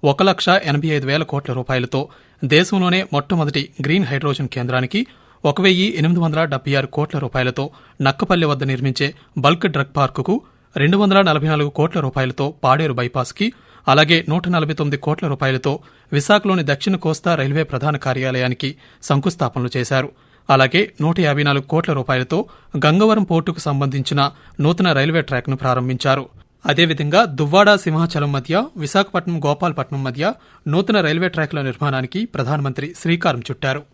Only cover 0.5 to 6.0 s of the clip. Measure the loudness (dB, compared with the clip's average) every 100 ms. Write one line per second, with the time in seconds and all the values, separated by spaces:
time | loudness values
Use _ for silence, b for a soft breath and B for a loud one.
0.5 | 2 2 -2 0 -2 0 -2 -2 -6 -4
1.5 | -6 -2 -2 -2 -4 -6 b b b 2
2.5 | 2 4 0 2 0 0 -4 0 -2 0
3.5 | -2 -6 -8 0 0 0 -2 -2 -2 -4
4.5 | -6 -2 -2 0 -2 -4 b b b -2
5.5 | 2 4 4 2 0